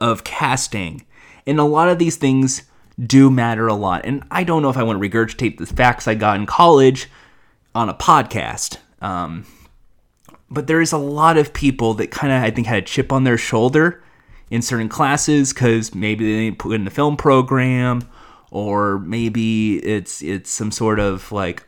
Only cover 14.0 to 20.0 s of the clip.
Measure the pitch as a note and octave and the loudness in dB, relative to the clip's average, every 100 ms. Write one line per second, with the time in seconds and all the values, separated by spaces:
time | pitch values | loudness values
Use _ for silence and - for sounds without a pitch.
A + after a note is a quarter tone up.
14 | _ _ _ - - A#2 A#2 B2 A2 - | _ _ _ -20 -6 -6 -4 -4 -4 -2
15 | C#3 C#3+ - D3 C#3 - B2 A2+ G#2+ F2+ | 0 0 2 2 0 0 2 2 -2 -6
16 | G#2+ G#2+ A2 G#2+ A2 G2 F#2+ A2 G2 - | -4 -2 -2 -2 -2 -4 -4 -4 -4 -2
17 | D3 D3 D3+ C3 C3 C3 B2+ B2+ B2 B2 | -2 0 4 4 4 0 2 0 0 -2
18 | A#2+ - - - _ - G#2 G2+ G2+ G2 | -6 -16 -20 -20 _ -8 -4 0 0 -2
19 | E2+ A2+ A#2 A2+ A2 A2 A2 F#2+ - G#2+ | -4 -4 -2 0 0 0 0 0 -2 -4